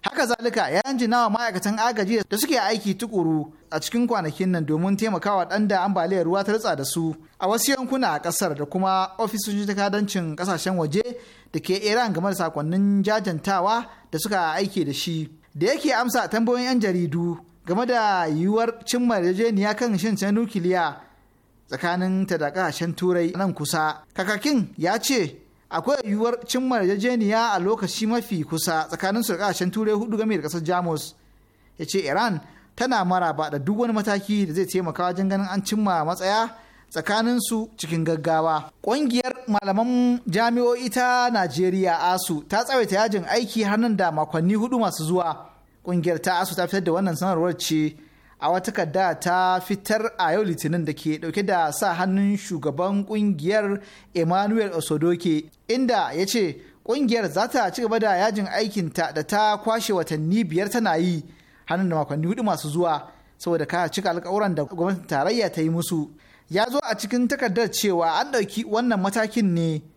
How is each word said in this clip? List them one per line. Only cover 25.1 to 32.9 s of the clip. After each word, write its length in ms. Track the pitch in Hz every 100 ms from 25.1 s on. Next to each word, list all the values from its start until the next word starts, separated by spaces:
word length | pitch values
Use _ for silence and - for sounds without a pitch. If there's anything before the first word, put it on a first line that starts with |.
| 262 160 - - _ _
akwai 300 | 165 196 285 226
yiwuwar 400 | 208 226 240 -
cimma 300 | 254 254 247
yarjejeniya 720 | 185 202 233 247 208 220 233 196
a 40 |
lokaci 460 | 180 220 190 - 214
mafi 360 | 240 226 185 147
kusa 400 | 160 180 160 160
tsakanin 360 | 165 190 208
su 100 | 226
da 60 | 190 202
ƙasashen 220 | 175 180
Turai 220 | 214 214 214
hudu 200 | 226 214
game 200 | 220 202
da 100 | 151
ƙasar 140 | 170
Jamus. 520 | 160 180 175 156 - - _ _ _ _ _ _
Ya 80 | 156
ce 140 | 196 151
Iran 340 | 151 233 165 - - - -
tana 280 | 254